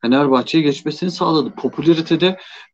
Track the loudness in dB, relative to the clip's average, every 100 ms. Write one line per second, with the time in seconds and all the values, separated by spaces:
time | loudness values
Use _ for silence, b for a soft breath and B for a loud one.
0 | 0 2 4 2 2 0 0 -2 -6 -6
1 | -6 -4 0 0 -2 -6 -6 0 0 0
2 | 0 0 0 -2 B B B